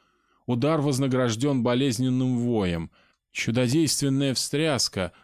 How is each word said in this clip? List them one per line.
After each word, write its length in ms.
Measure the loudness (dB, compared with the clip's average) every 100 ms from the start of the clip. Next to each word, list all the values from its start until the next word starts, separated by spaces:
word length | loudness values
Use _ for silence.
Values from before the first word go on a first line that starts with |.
| _ _ _ _ -4
Удар 340 | -2 0 0
вознагражден 800 | 0 0 0 2 0 0 0 0
болезненным 760 | 2 2 0 0 0 0 0 0
воем. 520 | 0 2 0 -2 -6 _ _ _ _
Чудодейственная 1000 | -8 -2 0 2 2 0 0 0 0 0
встряска 800 | -2 -4 -2 0 0 -2 -2 -6 -6